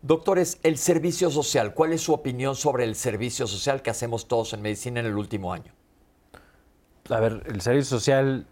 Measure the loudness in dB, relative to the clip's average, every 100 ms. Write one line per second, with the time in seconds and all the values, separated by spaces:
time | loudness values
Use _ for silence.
0 | 2 2 4 2 2 2 0 2 2 2
1 | 2 2 2 2 2 2 0 2 2 2
2 | 0 0 0 -2 -2 0 0 0 -2 -2
3 | -4 -2 -4 -4 -4 -4 -2 0 -2 -4
4 | -4 -4 0 -2 0 -4 -4 -4 -4 -4
5 | -2 -2 -4 -6 -6 -8 -12 _ _ _
6 | _ _ _ -20 _ _ _ _ _ _
7 | -4 2 2 0 -8 -4 2 2 2 0
8 | 4 4 4 0 -6